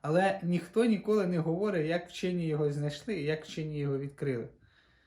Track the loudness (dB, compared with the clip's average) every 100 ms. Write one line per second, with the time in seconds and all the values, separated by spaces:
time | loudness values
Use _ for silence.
0 | 4 4 4 2 0 -2 0 2 4 2
1 | 2 2 2 0 0 0 0 0 0 -2
2 | -4 -4 -2 0 0 2 0 0 -4 -4
3 | -6 -4 -2 -2 -4 -8 -6 -2 -2 -2
4 | -4 -4 -2 -2 -4 -12 -20 _ _ _